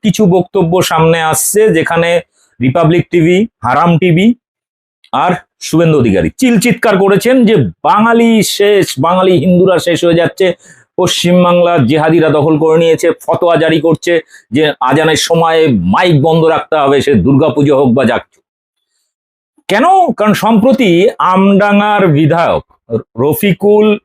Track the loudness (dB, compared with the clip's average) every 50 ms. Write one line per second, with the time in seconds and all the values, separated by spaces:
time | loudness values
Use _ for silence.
0 | -2 -4 -2 0 0 2 2 0 -2 -2 _ -4 -2 -2 -2 -2 -2 -2 -2 0
1 | 0 0 0 0 -2 -2 -4 -4 -4 -4 -2 0 0 2 0 0 -2 -2 -2 -2
2 | -2 -2 -2 -4 -4 _ _ _ _ _ _ _ -4 -2 0 0 0 2 0 0
3 | -2 _ -2 -2 0 0 0 0 -2 -4 _ _ -6 -2 -2 0 2 2 0 0
4 | 0 0 0 2 2 0 0 _ _ _ _ _ _ _ _ _ _ _ _ _
5 | _ _ -4 -2 -2 -2 -2 -4 -8 _ _ _ -12 -4 -2 0 2 2 2 2
6 | 0 0 0 0 -2 -2 -4 -2 0 0 0 0 0 0 -2 0 0 -2 0 0
7 | 0 0 0 0 0 0 0 2 2 2 2 0 0 -2 -6 _ _ 0 0 2
8 | 2 2 2 2 2 2 2 0 0 -2 -2 -2 0 0 2 0 0 -2 -4 -4
9 | -2 -2 0 0 2 2 2 2 2 2 2 2 2 2 0 0 0 -2 -2 0
10 | 0 0 0 0 0 -2 -2 -2 -2 -2 -2 _ _ -20 -20 _ _ _ _ -4
11 | -2 -2 -2 -2 -2 0 2 2 2 2 2 2 2 2 0 0 0 0 0 0
12 | 0 2 2 2 2 2 0 0 0 0 0 0 0 0 0 2 2 0 0 0
13 | 0 -2 -4 -4 -4 -6 -4 -2 0 0 0 0 0 -2 -2 -2 0 0 -2 -2
14 | -2 -2 -2 -2 -4 _ -20 -20 _ _ -4 -2 -2 -2 -2 _ -4 -2 0 0
15 | 0 0 -2 -2 -2 -2 -2 0 0 0 0 0 0 2 0 0 -2 -2 -2 0
16 | 0 2 2 2 2 2 0 2 0 0 0 -2 -4 _ -2 -2 0 0 0 0
17 | 0 0 0 0 2 2 2 2 0 0 0 -2 0 0 2 2 2 2 0 0
18 | 0 0 -2 -4 -6 _ _ _ _ _ _ _ _ _ _ _ _ _ _ _
19 | _ _ _ _ _ _ _ _ _ _ _ _ _ _ -4 -2 0 0 2 2
20 | 0 -2 -2 -4 -2 -2 -2 -2 -2 0 0 2 2 2 2 2 2 0 2 2
21 | 2 0 0 _ -2 0 0 0 2 2 2 2 2 2 0 0 0 0 0 0
22 | 0 0 0 0 0 0 0 0 0 -2 -2 -4 -6 _ _ _ _ _ -8 -8
23 | -8 _ _ -4 -2 -2 -2 -2 -2 -4 -2 -2 0 0 2 2 2 0 0 -2